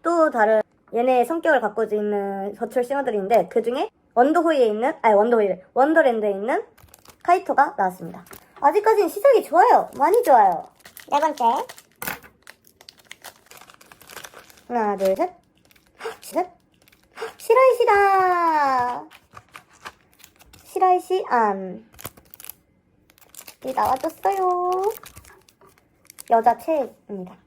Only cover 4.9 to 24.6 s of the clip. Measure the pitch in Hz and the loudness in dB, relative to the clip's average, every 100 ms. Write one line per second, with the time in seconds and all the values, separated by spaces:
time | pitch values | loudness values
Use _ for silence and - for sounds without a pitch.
4.9 | 320 226 202 226 233 202 180 _ - 285 | 0 2 4 4 2 0 -4 _ -2 2
5.9 | 330 277 226 208 196 220 349 - _ - | 2 2 0 -4 -4 -4 -6 -6 _ -20
6.9 | _ - _ - 359 359 269 285 - 185 | _ -20 _ 0 0 0 0 0 0 -4
7.9 | 180 170 180 - - _ - 285 359 427 | -4 -16 -18 -20 -20 _ 0 2 2 2
8.9 | 415 349 - 554 440 - 320 480 269 - | 2 0 2 4 4 4 4 6 4 2
9.9 | - 294 453 330 247 196 165 - _ - | -2 2 2 4 6 6 0 -10 _ -20
10.9 | - - 285 311 294 226 247 508 - _ | -20 -4 -2 -2 0 0 0 -6 -16 _
11.9 | _ - - - _ - _ _ _ - | _ -12 -12 -18 _ -20 _ _ _ -20
12.9 | _ _ - - _ _ - - _ _ | _ _ -20 -20 _ _ -20 -20 _ _
13.9 | - - - - - - - - 240 208 | -20 -20 -20 -20 -20 -20 -20 -8 -4 -4
14.9 | 196 190 196 359 - _ _ _ _ _ | -2 -2 -2 -4 -8 _ _ _ _ _
15.9 | _ - - - 269 359 _ _ _ _ | _ -14 -14 -8 -6 -6 _ _ _ _
16.9 | _ _ - 453 - - 466 523 494 466 | _ _ -16 -16 -14 0 4 4 4 2
17.9 | 403 403 381 370 349 339 311 277 262 247 | 4 4 2 2 0 0 0 0 0 -2
18.9 | 247 311 - _ - _ - _ _ - | -6 -14 -20 _ -20 _ -20 _ _ -20
19.9 | _ _ _ - _ _ - - - 370 | _ _ _ -20 _ _ -20 -12 -2 2
20.9 | 359 - 370 - 247 214 196 190 220 _ | 2 0 -6 -2 -2 0 -4 -10 -16 _
21.9 | - - _ _ - - _ _ _ _ | -20 -20 _ _ -20 -20 _ _ _ _
22.9 | _ _ _ _ - - _ 262 254 214 | _ _ _ _ -20 -20 _ -10 -4 -2
23.9 | - 320 - 381 392 370 359 | -2 -6 -4 -4 -2 -2 -2